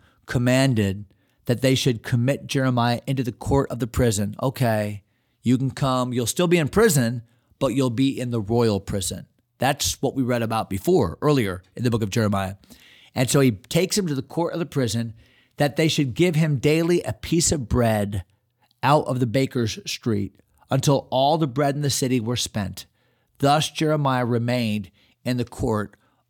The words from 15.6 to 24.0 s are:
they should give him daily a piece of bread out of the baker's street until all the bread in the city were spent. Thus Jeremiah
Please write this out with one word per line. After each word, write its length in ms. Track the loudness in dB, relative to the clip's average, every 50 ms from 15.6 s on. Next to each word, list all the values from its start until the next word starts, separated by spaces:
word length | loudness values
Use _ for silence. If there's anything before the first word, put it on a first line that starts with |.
| -2 0 2
they 140 | 2 0 2
should 240 | 2 2 0 -2 2
give 220 | 2 2 2 4
him 200 | 2 2 2 0
daily 480 | 0 2 2 2 2 2 2 2 0 0
a 80 | -2
piece 400 | -8 -8 -4 -2 0 0 2 2
of 160 | 0 -2 -2 -2
bread 560 | 0 2 2 2 2 0 0 -2 -4 -8 -8 _ _ _ _ _ _ _ _ _ _ -2
out 260 | 2 4 4 4 2 0
of 120 | -2 -2
the 80 | -2 0
baker's 500 | 0 0 0 0 0 -2 -2 -2 -4 -6 -8
street 540 | -10 -10 -6 -2 -2 -2 -2 -4 -6 _ _ _ _ _ _ _ -2
until 400 | -2 2 2 4 2 2 0 -2
all 260 | 0 2 2 2 2 2
the 80 | 0
bread 300 | -2 0 0 0 0 0
in 60 | -2
the 80 | -2 -2
city 320 | -2 -2 0 0 0 0
were 160 | 0 -2 -4 -4
spent. 480 | -4 -4 -4 -6 -6 -6 -8 -12 -18 _ _ _ _ _ _ _ _ _ _ 0
Thus 300 | 2 2 4 2 2 -2
Jeremiah 560 | -2 -2 0 0 0 2